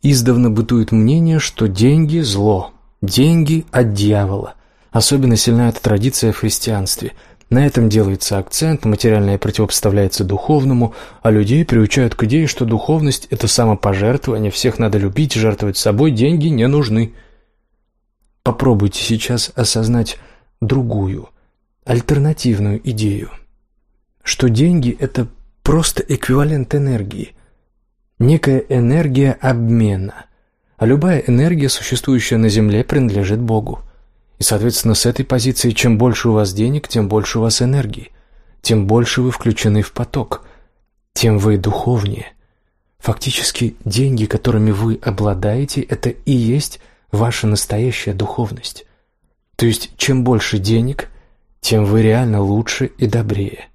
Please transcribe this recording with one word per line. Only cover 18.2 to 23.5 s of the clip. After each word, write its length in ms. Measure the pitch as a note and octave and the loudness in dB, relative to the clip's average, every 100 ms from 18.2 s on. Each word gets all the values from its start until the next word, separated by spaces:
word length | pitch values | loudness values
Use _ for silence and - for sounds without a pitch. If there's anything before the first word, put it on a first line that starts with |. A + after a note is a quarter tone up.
| _ _ | _ _
Попробуйте 600 | - A2+ C3+ A2 G2+ - | -6 0 2 2 2 -2
сейчас 480 | - A2 - A#2+ - | -4 -4 -2 -4 -4
осознать 640 | - A2+ A2+ A2 A#2+ A2+ - - _ _ _ | -2 -2 0 0 0 -2 -6 -18 _ _ _
другую, 680 | A2 C3 A#2+ G#2 F#2+ G2 - _ _ _ _ _ - | -2 0 -2 -2 -4 -6 -12 _ _ _ _ _ -4
альтернативную 960 | A#2+ - D3 D3 D#3+ B2+ G#2+ G#2 G#2 - | -2 0 0 0 0 0 0 0 -2 -4
идею, 400 | A2 G#2+ G2+ - - - | -2 -2 -4 -8 -16 -20